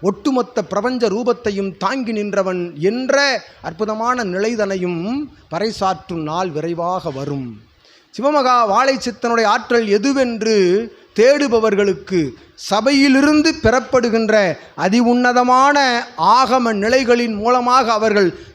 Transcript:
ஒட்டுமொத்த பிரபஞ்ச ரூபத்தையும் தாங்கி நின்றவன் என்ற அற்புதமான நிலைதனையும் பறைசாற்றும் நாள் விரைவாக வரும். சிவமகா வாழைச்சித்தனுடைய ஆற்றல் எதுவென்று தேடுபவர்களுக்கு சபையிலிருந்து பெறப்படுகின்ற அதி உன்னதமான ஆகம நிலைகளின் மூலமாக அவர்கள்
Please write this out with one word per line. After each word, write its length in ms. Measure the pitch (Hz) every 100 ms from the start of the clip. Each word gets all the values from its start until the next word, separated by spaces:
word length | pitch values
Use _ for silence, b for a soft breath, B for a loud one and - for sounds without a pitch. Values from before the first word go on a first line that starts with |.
ஒட்டுமொத்த 600 | 175 196 294 262 233 -
பிரபஞ்ச 440 | 185 190 226 254 226
ரூபத்தையும் 680 | 202 247 240 214 196 196 156
தாங்கி 340 | 233 269 233
நின்றவன் 600 | 214 208 196 190 185 175 147
என்ற 640 | 180 240 262 269 285 233 B B
அற்புதமான 600 | 135 165 214 220 233 254
நிலைதனையும் 1000 | 208 180 220 233 196 196 180 170 190 269 294 b b
பறைசாற்றும் 720 | 160 214 208 190 185 - 170
நாள் 260 | 151 165 190
விரைவாக 600 | 151 160 170 170 185 165
வரும். 480 | 135 143 139 123 107 - b b b b -
சிவமகா 480 | 269 302 254 247 220
வாழைச்சித்தனுடைய 760 | 202 269 262 247 202 240 233
ஆற்றல் 440 | 214 233 - 240 220
எதுவென்று 1000 | 202 269 277 254 226 220 214 180 190 233 B B -
தேடுபவர்களுக்கு 1120 | 240 285 277 226 220 202 202 190 - 185 143 B B -
சபையிலிருந்து 1000 | - 202 226 277 277 262 294 302 320 320
பெறப்படுகின்ற 920 | 220 247 247 254 233 226 220 214 190 147 B -
அதி 240 | 180 226
உன்னதமான 1040 | 233 247 247 247 247 254 269 285 262 240 - -
ஆகம 560 | 175 233 247 254 233
நிலைகளின் 600 | 208 208 254 240 240 240
மூலமாக 580 | 208 220 247 240 254 226
அவர்கள் 420 | 220 220 208 185 B B